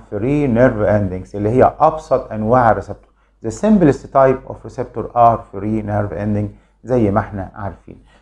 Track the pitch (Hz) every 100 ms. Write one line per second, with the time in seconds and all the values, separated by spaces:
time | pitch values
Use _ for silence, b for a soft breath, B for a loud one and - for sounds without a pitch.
0 | - 104 123 147 143 113 127 107 95 104
1 | 95 92 92 101 104 127 104 - 156 160
2 | - 131 - 107 107 127 117 98 98 -
3 | _ _ _ _ 113 - 214 208 151 123
4 | - 139 135 131 - - 117 - 120 113
5 | 107 120 117 110 - 98 104 110 104 104
6 | 101 85 104 104 104 b b b 110 127
7 | 104 104 - 104 90 - 98 82 - 87
8 | _ _